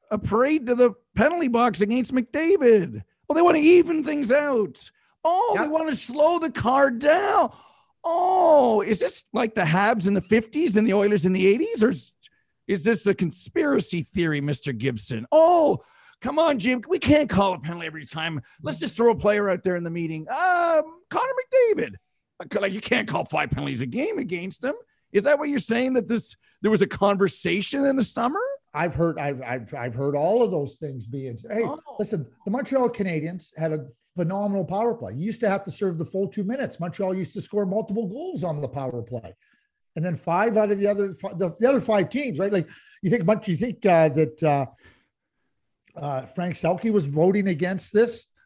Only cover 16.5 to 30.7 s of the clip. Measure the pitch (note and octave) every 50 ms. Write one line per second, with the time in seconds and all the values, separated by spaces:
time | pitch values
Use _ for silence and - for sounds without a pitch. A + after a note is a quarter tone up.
16.5 | C#4+ A3 E3+ B3+ B3+ B3 G3+ D#4 F#4 C#4+ - - D4+ D4+ C#4+ G#3 F3+ G3 G3 F#3+
17.5 | F3+ C3+ C3 E3 E3+ F3 E3 D#3+ D#3 D#3+ C#3+ - - D#3+ D#3+ E3 D#3+ C3+ - _
18.5 | _ _ D#3 D#3+ - D#3+ D#4 - - - A#3 A#3 G#3+ - - G#3 G#3 G#3 G#3 G3
19.5 | F3+ F3 - F#3 F3+ F3 E3+ E3 E3 E3+ E3+ D#3+ D#3+ D#3 D#3 G#3 B3+ D#4 F4+ F#4
20.5 | F4+ F4 E4+ E4+ E4 D#4 D#4 D#4+ E4 F4 _ - - - B4 C5 C5 B4+ B4+ -
21.5 | C5 C5+ A#4+ A4+ G4 D4+ - A2 F#2+ - _ _ _ _ _ _ _ - F3 -
22.5 | - G#3 G3+ G3 F#3+ G#3+ - - B3+ A#3 G#3+ A3 - E3+ D#3 - D#3 D#3 D3+ B2
23.5 | C#3+ D3+ D3 C#3 C3+ A#2 C#3 A#2+ C#3+ A#3 D4+ A4 G#4+ E4 - E3+ F3 E3+ F3+ F#3+
24.5 | A#3+ - A#3+ C4+ F#4 A#4+ - _ _ _ _ _ - G3+ G3 C#4+ D4 C#4+ D#4 D4
25.5 | C#4+ A#3 - - A3+ A#3 B3+ C4 C4 B3 F#3+ - A#3+ G#3+ - - - _ _ _
26.5 | _ - - G#3+ G#3+ E3+ G3 - - - G3 G3+ G3+ F3+ G3 F3 - - - F3
27.5 | F3 G#3 F#3+ - - C#4 C#4 C#4 C4+ C4+ G#3 - - - A#3 B3+ D#4+ G4+ B4 C#5
28.5 | C#5 - _ _ - D3 E3+ E3+ B2 C#3+ E3+ E3 D3 D#3 C#3+ C#3+ C#3 B2 C3 A#2
29.5 | B2+ C3 A2 - D3 C3 A#2+ B2+ A2+ B2+ C#3 C#3+ C#3+ C#3+ D3+ F3+ A3 B3 A#3 G3
30.5 | F3+ D3+ C#3+ -